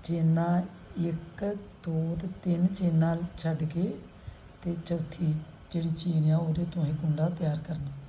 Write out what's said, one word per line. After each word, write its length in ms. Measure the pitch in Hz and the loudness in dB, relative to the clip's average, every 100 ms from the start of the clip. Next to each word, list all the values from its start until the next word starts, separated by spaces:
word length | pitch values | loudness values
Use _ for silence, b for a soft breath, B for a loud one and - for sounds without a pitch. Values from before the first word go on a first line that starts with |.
ਚੇਨਾਂ 580 | - 165 160 165 170 175 180 - - - | -2 2 4 4 4 2 0 -10 -10 -2
ਇੱਕ, 460 | 170 165 - - 202 208 - - | -2 -2 -8 -6 -4 -4 -8 -10
ਦੋ 340 | - 160 165 170 | -2 0 0 -2
ਤੇ 60 | 180 - | -4 -4
ਤਿੰਨ 240 | 180 170 180 | 0 4 4
ਚੇਨਾਂ 480 | 196 180 160 160 170 175 - | 4 2 4 4 2 -2 -2
ਛੱਡ 260 | 160 156 | -2 0
ਕੇ 360 | 156 170 202 - - B B B B - | -2 0 -2 -2 -12 B B B B -10
ਤੇ 120 | 175 170 - | -6 -6 -2
ਚੌਥੀ 480 | 170 160 - 160 156 - - - | -4 -4 -2 0 0 -4 -18 -6
ਜਿਹੜੀ 180 | 165 165 | -2 -2
ਚੇਨ 420 | 165 180 160 151 | -2 0 4 4
ਆ, 60 | 160 | 4
ਉਹਦੇ 280 | 165 160 170 | 2 0 0
ਤੋਂ 180 | 175 | 0
ਅਸੀਂ 100 | 143 | 0
ਕੁੰਡਾ 360 | 139 160 151 165 | 0 0 2 2
ਤਿਆਰ 300 | 170 160 147 - | 2 0 -2 -4
ਕਰਨਾ। 240 | 151 139 - | -6 -6 -8